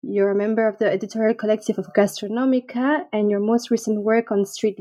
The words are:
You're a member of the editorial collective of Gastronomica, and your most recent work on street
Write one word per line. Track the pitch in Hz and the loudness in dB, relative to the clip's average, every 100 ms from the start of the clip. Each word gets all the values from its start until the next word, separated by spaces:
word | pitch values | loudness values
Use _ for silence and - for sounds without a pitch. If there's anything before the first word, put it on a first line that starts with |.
You're | - 202 196 | -2 0 2
a | 196 | 2
member | 208 220 220 | 0 0 0
of | 202 | 0
the | 214 | 0
editorial | 190 202 226 220 | 0 -4 0 0
collective | 226 214 214 - 208 | 0 0 0 0 -4
of | 185 - | 0 2
Gastronomica, | 202 - 202 226 262 254 247 240 262 302 - | 2 0 -6 -2 2 0 -2 -4 0 0 -2
and | 214 208 | 0 0
your | 202 | 2
most | 208 233 - | 2 0 2
recent | 226 220 214 | -2 0 -2
work | 208 226 233 | 2 2 2
on | 202 196 | -2 -2
street | - 214 196 | -2 -4 -2